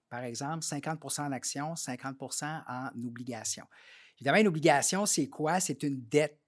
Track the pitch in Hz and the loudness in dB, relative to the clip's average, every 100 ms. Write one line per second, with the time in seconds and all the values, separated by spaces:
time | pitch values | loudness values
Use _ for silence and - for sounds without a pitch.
0 | _ 120 123 120 143 165 - 143 156 160 | _ -8 -6 -6 -6 -4 -4 -4 -4 -6
1 | 139 - 147 135 - 139 151 165 - 123 | -6 -4 -2 -4 -4 -4 -6 -6 -6 -6
2 | 135 135 131 - 147 156 - 127 131 - | -8 -8 -8 -6 -6 -6 -8 -8 -6 -6
3 | 120 120 123 117 113 - - - - - | -8 -8 -8 -6 -6 -6 -10 -20 -20 -20
4 | - _ 131 170 214 160 156 143 135 185 | -20 _ 4 6 6 6 6 6 4 2
5 | 208 - 135 - 151 180 - 147 147 135 | 2 2 0 0 0 2 0 -2 -2 -2
6 | 117 147 151 - | 2 4 4 0